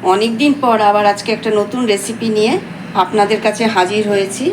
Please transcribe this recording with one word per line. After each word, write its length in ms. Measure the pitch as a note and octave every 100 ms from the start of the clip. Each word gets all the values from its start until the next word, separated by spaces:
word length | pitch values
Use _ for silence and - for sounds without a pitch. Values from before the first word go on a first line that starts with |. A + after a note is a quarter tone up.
অনেক 280 | F3+ F#3+ A3+ A3+
দিন 160 | D4 C#4
পর 160 | B3+ A3
আবার 240 | G#3 G#3 G3+
আজকে 240 | G3+ -
একটা 180 | A3 A3+ G#3+
নতুন 220 | G#3 B3 A#3+
রেসিপি 420 | G3 - - A3+
নিয়ে 240 | G#3+ G#3+ F4+ - - - G#3
আপনাদের 360 | G#3 G#3+ G3+ A3
কাছে 220 | A3 G#3 A3+
হাজির 380 | G#3+ F3+ G#3 G#3
হয়েছি। 340 | G3+ G3 - C#4+